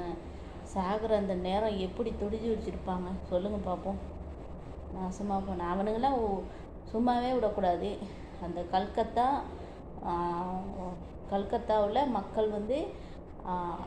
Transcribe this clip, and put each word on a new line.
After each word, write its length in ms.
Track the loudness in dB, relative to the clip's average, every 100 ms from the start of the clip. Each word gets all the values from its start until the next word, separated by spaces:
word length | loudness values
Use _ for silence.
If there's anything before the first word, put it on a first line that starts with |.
| -4 -6 -8 -10 -10 -10 -4
சாகுற 440 | -2 0 0 4 4
அந்த 160 | 4
நேரம் 440 | 0 2 2 2 2
எப்படி 360 | -2 -2 -2 0
துடிச்சு 360 | -2 0 0 0
வச்சிருப்பாங்க 500 | -2 -4 -2 -2 -2 -4
சொல்லுங்க 340 | 0 0 2 -2
பார்ப்போம். 400 | -2 -2 -2 -4 -6 -8 -10 -10 -10 -10 -10 -10 -8 -4
நாசமா 460 | -4 -2 0 0 0
போன 280 | -2 0 2
அவனுங்களாம் 420 | 2 4 4 4
ஓ-, 240 | 2 0 -4 -8 -12 -12 -4
சும்மாவே 400 | 4 4 4 4
விடக்கூடாது. 640 | 4 4 4 4 4 0 -4 -6 -8 -10 -8
அந்த 200 | -4 -4
கல்கத்தா, 800 | 2 2 4 2 2 4 4 4 -2 -8 -10 -12 -12 -6 -2
ஆ, 360 | 0 2 0 -2 -2 -4 -4 -6 -6 -8 -10 -2
கல்கத்தாவுல 760 | 0 2 0 4 4 6 4 4
மக்கள் 400 | 2 0 2 2
வந்து, 540 | 2 0 0 0 -6 -10 -12 -12 -8 -4
ஆ, 300 | -2 -2 -4